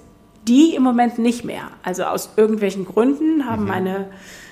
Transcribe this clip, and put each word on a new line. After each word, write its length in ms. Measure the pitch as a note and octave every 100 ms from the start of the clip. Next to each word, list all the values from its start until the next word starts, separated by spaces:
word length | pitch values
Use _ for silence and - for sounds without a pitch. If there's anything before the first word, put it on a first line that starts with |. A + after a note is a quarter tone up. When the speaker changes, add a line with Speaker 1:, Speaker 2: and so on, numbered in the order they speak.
| - _ _ _ A3
Speaker 1:
die 300 | B3+ E4 D4
im 80 |
Moment 360 | B3+ A#3+ A#3+ A#3
nicht 260 | A#3 A#3 -
mehr. 240 | - - -
Also 200 | - F#3
aus 280 | D#3 F3+ - -
irgendwelchen 480 | G#3+ G#3+ G3 G3 F#3
Gründen 600 | G#3+ B3 C#4 D#4 D#4+ B3
haben 160 | A3
Speaker 2:
Mhm. 40 | G3+
Speaker 1:
meine, 360 | F#3 F#3 G3 G3 - - - -